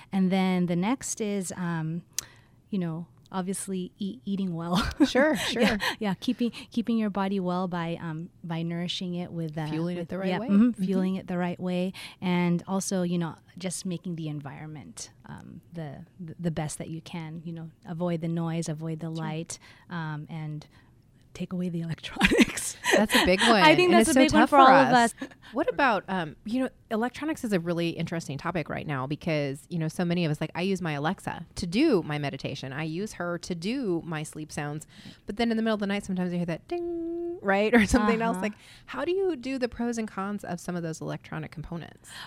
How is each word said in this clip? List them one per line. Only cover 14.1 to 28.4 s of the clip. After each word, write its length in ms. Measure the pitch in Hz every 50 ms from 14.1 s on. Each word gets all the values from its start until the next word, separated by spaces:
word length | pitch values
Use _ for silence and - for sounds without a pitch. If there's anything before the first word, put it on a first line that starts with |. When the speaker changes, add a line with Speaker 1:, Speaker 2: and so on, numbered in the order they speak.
| 170
Speaker 1:
the 120 | 160 160 156
environment, 840 | 147 147 143 139 143 156 156 156 151 143 90 85 73 - - - - _ -
um, 340 | - - - - 64 - - - - 170
the, 240 | 165 160 143 135 147 165 - _ -
the, 160 | 180 160 165 -
the 100 | 170 170
best 280 | 151 170 156 147 - -
that 100 | 165 -
you 140 | 165 160 -
can. 400 | - - 170 160 156 156 170 156
You 80 | 170 165
know, 180 | 165 160 160 - _ -
avoid 340 | - 175 160 180 175 175 165 165
the 60 | 165
noise, 400 | 165 170 165 165 160 165 165 165
avoid 300 | 151 151 160 165 160 156
the 60 | 165 165 160
Speaker 2:
Sure. 0 |
Speaker 1:
light, 440 | 160 160 156 156 160 170 - - - - - - - - -
um, 360 | 175 170 160 156 151 147 151 -
and 360 | 165 160 156 151 151 151 - - _ - - _ _ _ _ _ _ _ _ _ -
take 180 | - 185 - 190
away 160 | 175 180 180
the 120 | 170 170
<laughs> 80 | 170 165
electronics. 880 | 156 - - - - - - - - 466 - - - - - - - - - - 415
Speaker 2:
That's 160 | 294 208 - -
a 80 | 254 349
big 140 | 220 180 190 -
Speaker 1:
I 80 | 233
Speaker 2:
one, 260 | 233 208 - 311 320
Speaker 1:
think 40 | - 359 359
Speaker 2:
and 40 | 349
Speaker 1:
that's 140 | 339 330 320
Speaker 2:
it's 20 |
Speaker 1:
a 20 | 311
Speaker 2:
so 60 | 262
Speaker 1:
big 120 | 277 311 302
one 100 | 302 -
Speaker 2:
tough 80 | -
Speaker 1:
for 80 | 294 277
all 80 | 269
Speaker 2:
for 60 | 262 262
Speaker 1:
of 200 | 269 269 254 247
Speaker 2:
us. 220 | 247 233 226 - -
Speaker 1:
us. 80 | 269 - - - - - -
Speaker 2:
What 160 | 233 330 508
about, 360 | 453 - 285 262 220 190 - -
um, 280 | 190 185 165 151 - - -
you 160 | 208 226 262 262
know, 60 | 240 - _ _ - 226
electronics 500 | 214 226 247 - - 294 311 311 - -
is 100 | 226 202
a 60 | 175
really 300 | 165 175 175 170 170 165
interesting 480 | 156 - 165 - 180 165 - - -
topic 300 | -